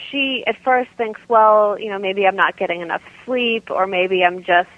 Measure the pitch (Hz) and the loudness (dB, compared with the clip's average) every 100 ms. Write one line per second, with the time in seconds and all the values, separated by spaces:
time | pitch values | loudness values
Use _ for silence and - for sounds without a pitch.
0 | - 277 269 254 - 220 262 254 247 - | -10 -4 -4 -4 -6 -6 0 0 0 -6
1 | 220 214 - 226 220 214 208 202 214 196 | -8 -8 0 4 6 6 4 0 -6 -6
2 | 196 196 190 190 160 - 185 175 165 175 | -6 0 0 2 0 0 -6 -6 -6 -8
3 | - - - 254 240 226 - - 190 185 | -10 -20 -8 -4 -2 -4 -6 -4 -2 0
4 | 185 185 180 180 180 175 180 | -2 2 0 -2 0 0 0